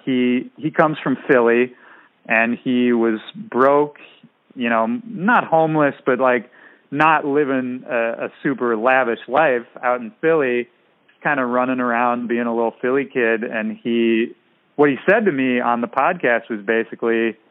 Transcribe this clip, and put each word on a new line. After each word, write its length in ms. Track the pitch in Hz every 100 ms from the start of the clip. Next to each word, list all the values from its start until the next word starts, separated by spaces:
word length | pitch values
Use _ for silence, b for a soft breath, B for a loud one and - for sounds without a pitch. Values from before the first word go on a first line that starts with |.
he, 460 | - 127 123 123 - -
he 140 | 156
comes 260 | 156 156 151
from 140 | 151 131 -
Philly, 440 | 131 117 120 127 B B B B B -
and 300 | 113 113 117
he 300 | 131 123 123
was 280 | 120 117 110 -
broke, 600 | - - 120 135 143 147 - - - - _ _
you 140 | 131 120
know, 180 | 113 113 120 -
not 380 | - 196 226
homeless, 500 | - 160 160 156 143 - -
but, 120 | 123
like, 320 | 131 123 - B B B B
not 340 | 143 156 151
living 600 | 143 143 135 135 127 127 -
a, 380 | 120 117 117 120
a 20 | -
super 340 | 151 123 123 110
lavish 440 | 123 131 120 113 -
life 380 | 135 156 123 117 -
out 180 | 123 123
in 120 | 113 -
Philly, 480 | 160 160 131 120 117 _ _ _ _ _
kinda 220 | 160 139
running 340 | 123 123 127 127
around 480 | 123 117 123 123 117
being 180 | 120 120
a 80 |
little 200 | 117 113 -
Philly 240 | 127 139
kid. 400 | 135 131 113 113
And 320 | 113 117 110 107
he, 580 | 117 117 117 113 117 - _ _ _ -
what 120 | 147
he 80 | 123 -
said 180 | 220 208
to 60 |
me 280 | 135 131 123
on 220 | 120 120
the 40 | 117
podcast 600 | 131 151 180 131 113 -
was 120 | 107
basically, 720 | 101 113 113 - 117 113 113 107 _